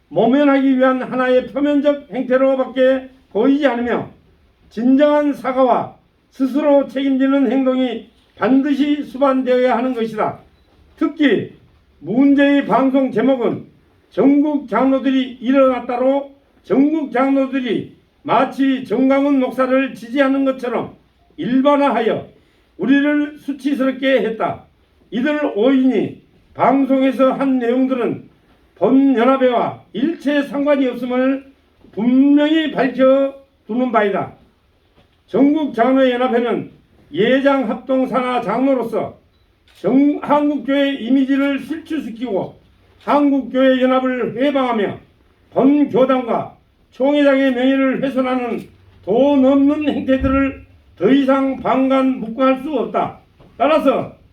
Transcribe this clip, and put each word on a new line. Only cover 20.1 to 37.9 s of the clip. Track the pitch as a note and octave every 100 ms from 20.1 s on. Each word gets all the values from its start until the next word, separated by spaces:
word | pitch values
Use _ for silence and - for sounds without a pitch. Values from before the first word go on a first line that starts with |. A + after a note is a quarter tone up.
| C#4 C4+ C4+
것처럼 | C4+ C4 A#3+ A3 - - _ _ _ -
일반화하여 | F#3 C4 C#4 C#4+ C#4 A3+ A3 D#3 - _ _ _ _ -
우리를 | A3 C#4 C#4+ D4 D4 D4+
수치스럽게 | - C#4 D4 B3+ C4+ - C4+ C4
했다. | G#3 - - - - _ _ _ _
이들 | G#3 C#4+ D4 C#4+
오인이 | G3+ A#3+ C4+ C4 G#3+ C#3 - _ _ _
방송에서 | C3+ G3+ C4+ C4 C4+ C4+ B3+ C4
한 | C4 C#4 B3+
내용들은 | A#3 B3+ C4 B3+ G3+ C3 - _ _ _ _ -
본연합회와 | G3 C4 C#4 A#3 A#3+ C4+ B3+ A#3 E3+ - -
일체 | G3+ D4+ E4+ C4 D4
상관이 | C4+ C#4 C#4+ C#4 C4
없음을 | A#3+ B3 B3 C4 C4+ - _ _ _ -
분명히 | - A#3+ C4 C#4+ D4 D4 D#4+ D#4
밝혀두는 | G3 C4 B3+ C4 C4+ C4+ - _ _ - A#3 B3+
바이다. | A3 G#3 F3+ - - _ _ _ _ _ _ _ _ _
전국장로연합회는 | F#3+ C#4 D#4 D4 A3 A#3+ C4 C4 B3 B3+ A#3 A#3 F3 - - _ _ _
예장합동산하 | D3 A3+ C4 C#4 C4+ G#3+ - -